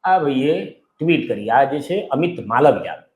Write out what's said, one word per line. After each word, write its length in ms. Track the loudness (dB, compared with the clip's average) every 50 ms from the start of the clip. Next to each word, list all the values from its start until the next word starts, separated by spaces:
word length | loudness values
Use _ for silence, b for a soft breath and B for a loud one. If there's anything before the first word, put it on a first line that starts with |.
| 2
આ 160 | 2 2 2
ભાઈએ 640 | 2 0 0 2 2 0 0 -2 -4 -10 -16 _ _ _ _ _
ટ્વીટ 280 | 0 2 2 2 0
કરી. 220 | -4 -6 -6 -2 0
આ 140 | 2 2 2
જે 160 | 2 0 -6
છે 280 | -6 -4 -6 -6 -4
અમિત 380 | -4 -2 -2 -2 -2 -4 -8 -8
માલવિયા 580 | -2 0 4 4 4 4 2 -4 -10 -12 -14 _ _ _